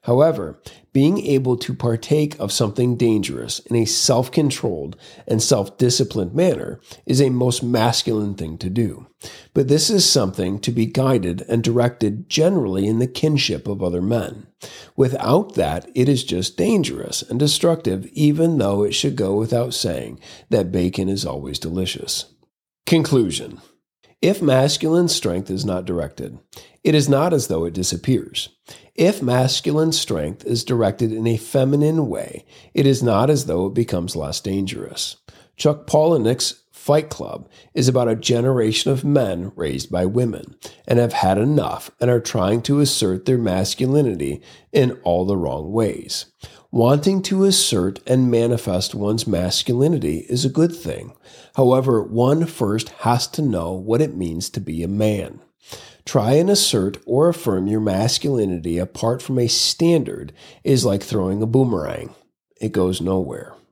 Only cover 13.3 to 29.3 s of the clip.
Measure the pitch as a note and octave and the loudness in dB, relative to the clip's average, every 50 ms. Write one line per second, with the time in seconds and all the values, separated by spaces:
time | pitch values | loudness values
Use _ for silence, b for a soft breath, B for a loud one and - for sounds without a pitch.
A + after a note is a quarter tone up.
13.3 | D3+ C3+ - - - - - G#2 G2+ G2 F#2+ F2 F2 F2 F2+ G2+ A#2 - - - | 2 2 0 0 -4 -4 -4 -6 -6 -4 -2 -2 -2 -2 0 0 0 -2 -2 -6
14.3 | - G#2+ - _ _ B B B B B B B B - C3+ B2 B2+ - - A2 | -10 -14 -20 _ _ B B B B B B B B 2 2 2 2 -2 0 2
15.3 | C3+ F3+ G#3+ - - - E2 D2 D#2 F2 - - - B2+ B2+ C#3 C#3 A#2+ - - | 2 2 2 0 -2 -2 0 0 -2 -4 -8 -4 0 2 4 4 4 2 0 -2
16.3 | F2 F2+ F#2 - - - F3 G#3+ A#3 G3 D3+ - C#2+ - - - - - - - | -2 -2 -2 -4 -2 0 0 2 2 2 2 0 -4 -8 -8 -8 -8 -8 -6 -4
17.3 | A2+ B2 D3 D3 - - - F3 E3 E3 - A2 F#2+ F#2+ F#2+ - - - D3+ D3 | 0 2 2 2 2 2 2 2 2 2 -2 -4 -2 -2 -6 -10 -2 2 4 4
18.3 | D3 D#3 E3 E3 E3 C#3 G2+ G2+ G2+ G2+ G#2 G2+ A#2+ - - C#3+ C3+ - G#2 F#2+ | 4 4 2 2 4 2 2 2 2 2 0 0 0 0 -2 -2 0 0 0 0
19.3 | G2 G#2 A2+ A2 A2+ A2+ B2 B2+ A#2+ - - F#2+ D#2+ C2 A#1+ A1 B1+ B B B | 0 0 0 0 0 0 0 -2 -4 -4 -4 -4 -4 -4 -8 -10 -14 B B B
20.3 | B B B B - A2+ F#2+ F2 F#2 F#2 F2+ F2+ F#2 - F#2+ F#2+ G2 G2 - C2+ | B B B B 0 0 0 0 0 0 0 0 0 -2 -2 -2 -2 -4 -4 -6
21.3 | C2 D2 C#2 C2+ C#2+ - - D#2+ D#2+ F#2+ F#2 F2+ - - - - - - - _ | -8 -8 -10 -10 -10 -8 -8 -6 -4 -4 -4 -4 -6 -8 -8 -8 -8 -8 -8 _
22.3 | _ _ _ _ _ _ _ _ _ _ _ - E3 D#3+ D3+ - C#3+ B2+ A2 F2 | _ _ _ _ _ _ _ _ _ _ _ 2 2 2 4 4 2 2 2 2
23.3 | D2 - - - - - - _ _ _ _ _ _ _ b b b b - E3+ | -2 -6 -8 -12 -16 -20 -20 _ _ _ _ _ _ _ b b b b 0 0
24.3 | G3+ - F3 C#3+ C3 C3 C3+ D3 - - - D#3 E3 F3 F3 E3+ - - - G#2 | 2 2 2 2 4 4 4 2 0 0 0 2 2 2 2 2 0 -2 -2 -2
25.3 | F2 F#2 G2 - F#2+ F#2+ - G#2 F#2 F#2 F#2 F#2 F2 F2 D2+ C#2 - - A#1+ - | -2 -2 -4 -4 -6 -4 -2 -4 -4 -4 -4 -4 -4 -4 -4 -6 -8 -12 -14 -14
26.3 | A#1+ - _ _ B B B B B B - - D3+ D3+ C3+ C#3+ C#3 C3+ D#3 F3+ | -14 -18 _ _ B B B B B B 0 2 2 4 4 2 2 2 2 2
27.3 | E3+ C#3 - - F2 E2 E2 F2 E2 F#2 F2+ - F2+ E2+ - C3 C3 G#2 - - | 2 0 0 -2 -4 -4 -4 -4 -4 -4 -4 -4 -4 -4 0 0 0 0 -2 -6
28.3 | - - - - _ _ B B B B B B B - E3 F#3 G#3+ - C3+ B2 | -10 -10 -10 -10 _ _ B B B B B B B 2 2 2 2 0 -2 0